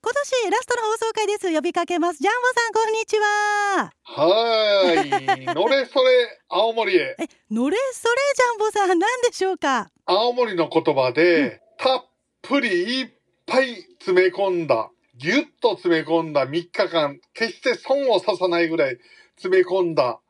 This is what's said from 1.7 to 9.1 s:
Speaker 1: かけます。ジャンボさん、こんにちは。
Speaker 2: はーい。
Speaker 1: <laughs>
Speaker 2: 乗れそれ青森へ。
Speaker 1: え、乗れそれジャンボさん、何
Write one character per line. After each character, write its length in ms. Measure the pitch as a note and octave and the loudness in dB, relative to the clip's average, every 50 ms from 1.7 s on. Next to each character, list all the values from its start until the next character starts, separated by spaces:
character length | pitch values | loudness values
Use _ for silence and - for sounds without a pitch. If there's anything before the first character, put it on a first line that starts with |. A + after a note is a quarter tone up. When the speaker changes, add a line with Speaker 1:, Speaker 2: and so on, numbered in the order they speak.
| - | -2
Speaker 1:
か 140 | F4+ F4 | -2 -2
け 120 | E4+ F4+ E4+ | -2 -2 0
ま 140 | D#4 F4 F4 | 0 -2 -2
す。 60 | - | -2
ジ 100 | C4 G4 | -2 0
ャ 20 | |
ン 40 | A4+ | 0
ボ 140 | B4 A#4+ B4 B4 A#4+ | 2 0 0 2 2
さ 80 | A#4 A4+ | -2 0
ん、 40 | G#4 | 0
こ 120 | A4 A4+ | 0 0
ん 60 | A4 A4 | 0 0
に 140 | A4 A4 | -2 -2
ち 100 | - - | -2 0
は。 760 | G#4+ G#4+ G#4 G#4 G#4 G#4 G#4 G#4 G#4 G#4 G4+ G4 F4 A3+ A#3+ _ _ _ | 0 0 2 0 0 0 0 0 0 0 0 0 -2 -2 -4 _ _ _
Speaker 2:
は 840 | - - - D4 E4+ F#4+ A4 A4+ A#4 A4+ A4 G#4+ G#4+ G4+ - C#5+ | -16 -4 0 2 4 4 4 2 2 2 2 2 2 2 4 4
ー 580 | F3+ - F#4 F#4+ - G4+ G4 - - G4 - - | 4 4 2 0 0 -2 -2 0 -2 -2 -2 -2
い。 40 | F4+ | -6
Speaker 1:
<laughs> 80 | E4+ | -2
Speaker 2:
乗 120 | D#4 - A#3+ | 0 2 2
れ 180 | C4+ C#4 B3+ | 2 0 0
そ 140 | A#3+ - C#4 | 0 0 2
れ 400 | B3+ C4 B3+ B3 A#3+ A3+ - _ _ _ | 4 4 4 4 2 0 -6 _ _ _
青 240 | E3+ F3+ G#3+ A3+ A3+ | 0 0 2 2 2
森 220 | A3+ A3 F#3+ F#3+ | 0 -2 2 2
へ。 200 | E3+ C#3+ C3 C3 - | 2 2 0 -6 -8
Speaker 1:
え、 100 | - - _ _ _ _ | -8 -10 _ _ _ _
乗 200 | G#3+ A3 B3 C#4+ | -4 -2 0 0
れ 80 | F4 A4 C5+ C5+ A#4+ | 0 0 -2 -4 -6
そ 160 | - - A4+ | -4 -2 0
れ 60 | A#4+ B4+ C#5 C#5+ C5+ | 0 2 0 0 2
ジ 60 | C#5 B4+ | 2 0
ャ 140 | A#4+ A#4 | 0 0
ン 20 | G#4+ | 0
ボ 120 | G#4+ A4 | -2 -2
さ 140 | G#4 G#4 G4+ F4+ F#4 | 0 0 2 2 2
ん、 60 | E4+ | 2
何 240 | F4+ A4 | 2 0